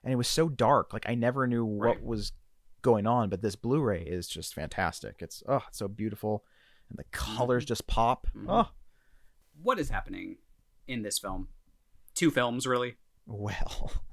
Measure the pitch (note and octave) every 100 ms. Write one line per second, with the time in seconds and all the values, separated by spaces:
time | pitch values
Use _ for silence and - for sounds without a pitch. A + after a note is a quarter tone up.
0 | A2+ B2+ A#2+ - E3 C3 A2+ C3+ - G#2+
1 | - A#2+ A#2 C3+ B2+ A#2 A2+ G#2 A2+ -
2 | A#2 A2+ - - - _ - - C3 A2
3 | G#2+ A#2+ G#2 F#2 G#2 G2 A#2 D3 B2+ F2
4 | D#2+ F2+ - - - - D2+ - F2 -
5 | - - E2 - - C3+ - - G2 G#2
6 | G#2+ G#2+ G#2+ G#2+ _ _ _ _ - -
7 | - - - A2 B2 B2 - A2+ - A#2
8 | A#2 B2+ - - G#2 A3 - - - _
9 | _ - - _ _ D3 F3+ A#3+ C#3 G2+
10 | - F#2 F2+ - _ _ _ _ - B2
11 | G2+ - G2 F#2 F#2 - _ _ _ -
12 | - - E3+ C3 B2 B2 B2+ B2 B2 -
13 | _ _ - G#2 G#2 F#2+ - - - -
14 | -